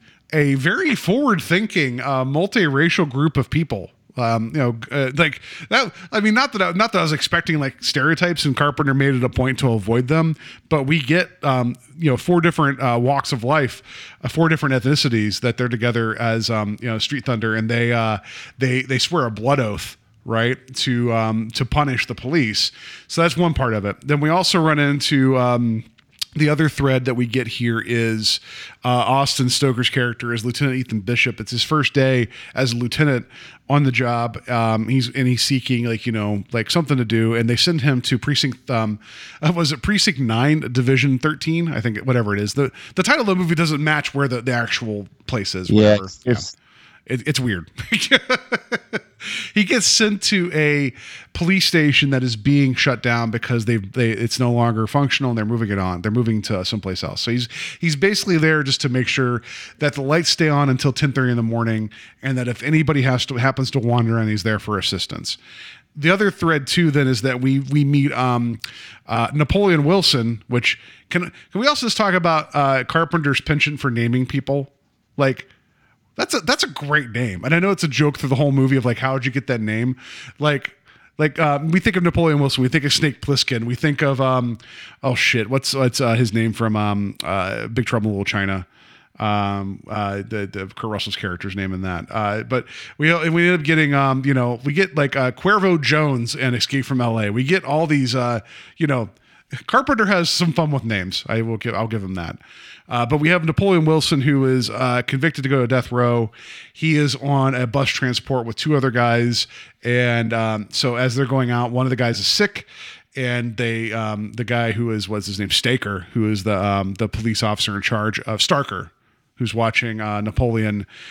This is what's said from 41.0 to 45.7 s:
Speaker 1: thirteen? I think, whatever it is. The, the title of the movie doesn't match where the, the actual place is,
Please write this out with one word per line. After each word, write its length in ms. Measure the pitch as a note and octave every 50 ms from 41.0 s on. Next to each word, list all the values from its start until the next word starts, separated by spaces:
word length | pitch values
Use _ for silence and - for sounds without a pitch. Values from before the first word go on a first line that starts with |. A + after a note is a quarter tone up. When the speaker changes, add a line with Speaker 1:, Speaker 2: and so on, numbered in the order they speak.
| C3 C#3+ C3 B2
Speaker 1:
thirteen? 500 | - D#3 D#3 C#3 - D#3+ D#3+ E3+ E3+ E3
I 80 | C#3 B2
think, 200 | A#2 A#2+ G#2 G#2
whatever 360 | - C3 B2 A#2+ A2 G#2 G2+
it 40 | G2+
is. 100 | G#2 G2+
The, 180 | - C#3 C#3 C3 - - - - -
the 60 | -
title 200 | - - C#4+ D#4
of 40 | B3 G3+
the 60 | F#3
movie 180 | F#3 F#3 E3 E3+
doesn't 280 | D#3 E3+ D3+ D#3 C#3
match 300 | D3+ D#3 D#3 D3+ - -
where 160 | - C#3 C#3+ C3
the, 140 | B2 A#2+
the 100 | A#2 C3
actual 560 | B2 A#2+ A#2 A2 - - B2 A2 G#2+ G#2 G2 - _ _ _
place 280 | - - A2 G2 - -
is, 160 | F#2 F#2 F2+